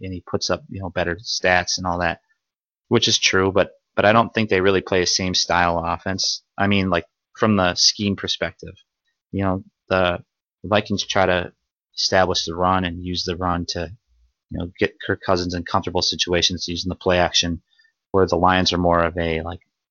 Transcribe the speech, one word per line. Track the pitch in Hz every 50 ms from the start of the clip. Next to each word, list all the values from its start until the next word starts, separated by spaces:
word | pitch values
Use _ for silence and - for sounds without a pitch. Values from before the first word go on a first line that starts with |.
and | 95 95
he | 92 87
puts | - - - 98 - -
up, | 90 87 - -
you | - 98
know, | 95 87
better | - 90 85 87 85
stats | 110 113 - - - - 92 90 90 87 - - -
and | 92
all | 90 87 87
that," | 87 82 82 - _ _ _ _ _ _ _ _ _ _ _ _ _ -
which | - 117 - 113
is | 107
true. | - - - - 95 95 98
But, | 92 98 82 - - _ _ _ _
but | 113 98
I | 104
don't | 110 117 107 92 -
think | 113 110 101
they | 98 92
really | 92 98 95 92
play | - - 98 92
the | 87
same | - - - 95 90 87
style | - - - 85 87 87 87 85 85
of | 82
offense. | 85 85 - - 95 95 98 - - - - - _ _ -
I | 101
mean, | 101 101 98 95 95
like, | 87 85 - _ _ _ _ _ - -
from | 117 110 104
the | 98 92 90 -
scheme | - - - - - 104 101 95
perspective, | - - 90 - - 85 82 - - - 87 90 - _ _ _ _ _ _ _ _ _ _
you | - 98 98
know, | 95 92 95 - - _ _ _ -
the, | 95 92 92 90 87 - - _ _ _ _ _ _ _
the | - 87
Vikings | 107 107 107 - 101 - -
try | - - 101 92
to | 90 90 87 90 - - _ _ _ _ _ _ _ _
establish | - - - 98 95 92 90 90 - -
the | 82 82
run | 90 90 90 92 92 92
and | 87 85 90
use | 90 90 90 85 -
the | 92 85
run | 90 92 90 87 87 87
to, | - - 90 82 82 107 - _ _ _ _ _ _ _ _ _ -
you | - 85
know, | 87 87 - -
get | 101 - - -
Kirk | - - 98 - -
Cousins | - 95 90 90 90 90
in | 87 82
comfortable | - - 95 - 90 87 90
situations | - - - - - 87 87 85 82 - 90 82 - 87
using | 87 85 90 90
the | 85
play | - - 95 90 90
action, | 85 82 - - 87 87 85 85 - _ _ _ _ _ _ _ _ _
where | - 95 95
the | 87 87
Lions | 85 90 92 92 92 92 -
are | 90 87
more | 87 87 85 85
of | 85 82 85
a, | 87 85 82 80 80
like, | 82 85 87 - _ _ _ _ _ _